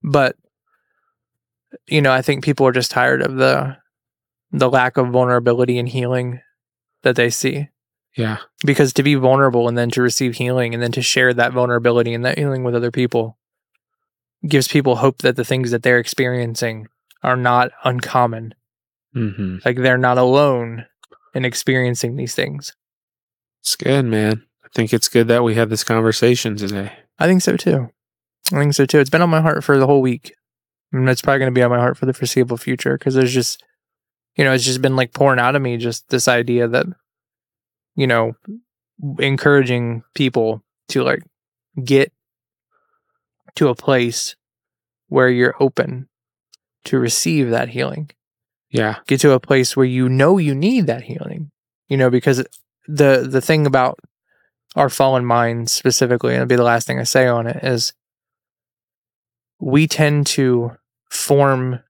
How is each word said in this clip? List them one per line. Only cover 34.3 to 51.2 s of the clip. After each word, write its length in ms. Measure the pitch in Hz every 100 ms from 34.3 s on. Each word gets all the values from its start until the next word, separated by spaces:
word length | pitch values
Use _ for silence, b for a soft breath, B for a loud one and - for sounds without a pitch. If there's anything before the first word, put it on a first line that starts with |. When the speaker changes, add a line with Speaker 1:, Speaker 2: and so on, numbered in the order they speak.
| -
Speaker 1:
you 80 |
know, 80 | 139
it's 120 | 131 123
just 160 | 127
been, 140 | 135 131
like, 180 | 123
pouring 260 | - 139 127
out 160 | 123 139
of 60 |
me 160 | 135 120
just 320 | 120 113 _
this 180 | 127 123
idea 400 | 120 120 120 120
that, 180 | 120 175 180 _ _ _ _ _ _ _ _ _ -
you 120 | 135
know, 260 | 117 113 117 - 220 _ _ _ _ 143 135
encouraging 840 | 139 135 - 143 127 123 117 117 - -
people 480 | 135 123 110 110 _ _ _
to, 160 | 135
like, 180 | 127 135 - _ _ _ _ -
get 280 | 123 135 139 _ _ _ _ _ _ _ _ _ _ _ _ _ _ -
to 120 | 147
a 80 | 120
place 600 | - 135 120 117 - - _ _ _ _ _ _ _
where 220 | 139 127
you're 260 | 123 127 -
open 460 | 135 - 127 127 135 _ _ _ _ _ _ _ -
to 120 | 135
receive 520 | 120 113 - 160 127
that 180 | 117 123
healing. 400 | 120 135 139 151 _ _ _ _ _ _
Speaker 2:
Yeah. 300 | 120 107 104 -
Speaker 1:
Get 120 | 135
to 100 | 147
a 60 | 131
place 360 | - 135 127 -
where 80 | 131
you 220 | 127 127
know 280 | 131 139 196
you 180 | 151 135
need 320 | 180 254 165
that 160 | 117
healing, 480 | - -